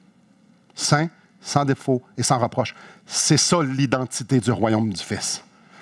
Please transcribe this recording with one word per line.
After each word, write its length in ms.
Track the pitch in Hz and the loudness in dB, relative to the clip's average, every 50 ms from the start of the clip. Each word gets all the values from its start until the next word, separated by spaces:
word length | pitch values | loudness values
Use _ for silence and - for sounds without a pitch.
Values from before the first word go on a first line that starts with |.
| _ _ _ _ _ _ _ _ _ _ _ _ _ _ _ | _ _ _ _ _ _ _ _ _ _ _ _ _ _ _
Saint, 340 | - - - 147 147 160 165 - _ _ _ _ _ | -8 -2 0 2 2 2 -2 -6 _ _ _ _ _
sans 240 | - - - 143 139 | -10 -2 0 0 2
défaut 360 | 135 135 - - 139 131 123 - _ _ - | 2 0 0 0 0 0 0 -2 _ _ -4
et 60 | 110 | 0
sans 160 | - 139 123 | 0 2 2
reproche. 360 | 123 113 - - 113 - - - - - - - _ | 0 0 -2 -2 -4 -4 -6 -14 -20 -20 -20 -20 _
C'est 320 | - - - - - 156 139 | -8 -4 -2 0 2 2 2
ça 240 | - - 175 175 151 | 4 2 2 2 2
l'identité 760 | 131 135 135 143 123 127 131 127 - - - 117 - 139 127 | 0 0 0 0 0 0 -2 -2 -4 -8 -10 -4 0 0 0
du 120 | 104 127 | 2 0
royaume 400 | 113 90 110 110 110 107 113 110 | 0 0 2 2 2 2 0 0
du 100 | 92 80 | -2 -6
Fils. 420 | - - 104 90 - - - - - - _ _ _ _ - - | -8 -8 -6 -6 -6 -6 -8 -8 -10 -16 _ _ _ _ -20 -20